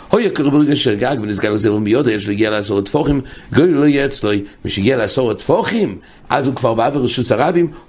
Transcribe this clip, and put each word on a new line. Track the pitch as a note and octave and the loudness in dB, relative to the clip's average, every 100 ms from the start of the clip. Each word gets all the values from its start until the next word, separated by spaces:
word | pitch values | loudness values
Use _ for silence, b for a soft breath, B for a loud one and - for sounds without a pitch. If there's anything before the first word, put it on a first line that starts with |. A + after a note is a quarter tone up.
| B | B
הוי | G#3+ G#3+ | 0 0
קורא | - C#3+ | 0 2
בריש | D3 D3 D3 B2+ | 2 2 2 0
הגג, | G#2 B2 C#3+ | 0 -2 -2
ונסגר | G#2+ G2 G#2+ | -4 -2 0
לזה | G#2+ G#2+ | 0 0
ומיודע, | G#2 G#2 A#2+ B2+ | 0 0 2 2
יש | G#2+ G2 | 0 -2
להגיע | G#2 A2 | 0 0
לעשרה | G#2 G2+ G2+ | 0 -2 -2
טפוחים, | G2 D3 C#3 C#3+ C3 B B | -2 -2 0 -2 -4 B B
גוי | A#2+ F3 | 2 4
לא | C#3+ | 4
יהיה | D3 C#3 C#3 | 4 2 0
אצלו, | - G#2+ G#2 G2+ B | -2 0 -2 -4 B
מי | A2 | -6
שהגיע | G2+ A2 B2+ | 0 0 0
לעשרה | G#2 - A#2+ | 0 0 -2
טפוחים, | G#2+ - F#3 A3+ A3+ D3+ F2+ B B - | -2 0 0 2 -2 -2 -6 B B -4
אז | C3+ C3+ | -2 -2
הוא | |
כבר | B2 B2 | -2 -2
בעבר | A2+ B2 C#3 | 0 0 0
רשות | A#2+ - A#2 | -2 -2 0
הרבים, | A2 D#3 F3 E3 B | 0 2 2 0 B